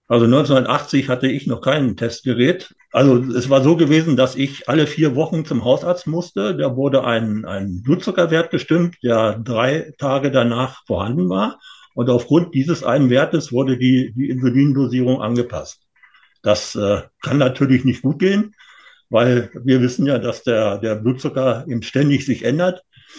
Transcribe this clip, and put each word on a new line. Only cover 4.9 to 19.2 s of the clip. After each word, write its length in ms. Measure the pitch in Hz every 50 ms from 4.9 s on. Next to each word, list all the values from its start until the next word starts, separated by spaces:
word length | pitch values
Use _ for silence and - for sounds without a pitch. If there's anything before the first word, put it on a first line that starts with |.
| - 156 156 147 123
Wochen 280 | 135 160 - - 160 156
zum 200 | - 143 117 104
Hausarzt 420 | 123 135 - - 175 180 175 -
musste. 500 | 151 151 175 180 - - 196 202 208 180
Da 200 | 147 147 139 120
wurde 280 | 131 139 143 131 135 113
ein, 400 | 120 117 113 113 110 107 107 110
ein 380 | - 98 98 98 101 90 92 110
Blutzuckerwert 680 | 131 160 185 - 214 185 190 170 160 160 160 170 - -
bestimmt, 420 | 127 - - 156 175 175 175 - _ -
der 340 | 120 117 110 113 107 107 113
drei 520 | 110 123 117 113 120 131 147 160 165 160 147 -
Tage 320 | 143 135 135 139 139 139
danach 560 | 131 131 117 120 117 120 131 123 - - _
vorhanden 420 | - 95 - 98 110 123 170 180 180
war. 300 | 185 - 214 - - - - - - - - _ _
Und 160 | - 123 127
aufgrund 460 | 123 123 - - 143 170 170 - -
dieses 300 | 135 135 165 165 - -
einen 260 | 123 120 151 139 127
Wertes 400 | 123 135 151 151 - 165 127 -
wurde 280 | 120 127 135 131 127 123
die, 340 | 127 127 131 127 127 110 107
die 160 | 123 139 135
Insulindosierung 920 | 131 127 131 123 117 135 143 147 131 135 135 113 120 127 127 123 127 -
angepasst. 600 | 107 107 120 120 117 - - 78 - - - _ _ _ _ _ _ _ _ _ _ _ _ _
Das, 360 | - 104 104 - - - -
äh, 260 | 110 104 98 101 - - - _ _
kann 180 | - 151 156 147
natürlich 460 | 135 127 127 - 139 127 131 123 -
nicht 180 | 131 120 - -
gut 180 | 135 151 -
gehen, 340 | 180 190 202 202 208 - - _ - - - _ _ - _ _ _ -
weil 400 | 117 110